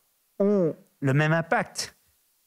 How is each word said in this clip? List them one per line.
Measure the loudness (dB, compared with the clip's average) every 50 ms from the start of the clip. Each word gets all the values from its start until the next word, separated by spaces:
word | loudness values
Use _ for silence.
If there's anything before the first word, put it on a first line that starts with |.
| _ _ _ _ _ _ _ -2
ont | 0 2 2 2 0 0 -2 -6 -14 _ _ -6
le | -2 0 2
même | 2 2 2
impact | 0 0 0 0 -2 -2 -2 -4 -8 -10 -12 -12 -14 _ _ _ _ _ _ _ _ _ _